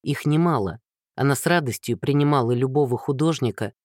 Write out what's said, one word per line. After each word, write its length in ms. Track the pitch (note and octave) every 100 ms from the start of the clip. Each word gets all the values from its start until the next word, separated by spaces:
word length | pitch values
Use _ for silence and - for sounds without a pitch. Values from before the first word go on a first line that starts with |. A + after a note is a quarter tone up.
Их 240 | - C#3+ D3+
немало. 540 | D3+ E3+ C#3+ G2 F#2+ _ _ _
Она 200 | - C#3
с 120 | C#3 -
радостью 520 | F3 C#3 A2 - A2+
принимала 540 | - C#3+ D3 D3 A#2
любого 460 | B2 C3 C3+ C#3 -
художника 760 | - C3+ D#3 D#3 A#2+ - G#2 _